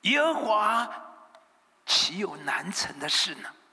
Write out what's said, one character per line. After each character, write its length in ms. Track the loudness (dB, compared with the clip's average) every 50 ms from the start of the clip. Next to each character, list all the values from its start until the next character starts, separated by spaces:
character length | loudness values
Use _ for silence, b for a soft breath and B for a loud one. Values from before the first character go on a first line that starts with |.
| 2
耶 180 | 2 4 4
和 140 | 4 4 2
华 540 | 2 2 2 2 4 4 4 2 2 0 -2 -6 -12 -14 -16 -20 -20 -20 -20 _ -20 _ _ _ _ _ _ _ _ _
岂 320 | 2 2 2 2 2 0 -4
有 180 | -4 -6 -6 -6
难 340 | -4 -2 -2 -2 -2 -4 -4
成 260 | -4 -4 -6 -6 -6
的 100 | -4 -2
事 260 | 0 0 0 -2 -4
呢？ 120 | -8 -12 -16 -16 _ _ _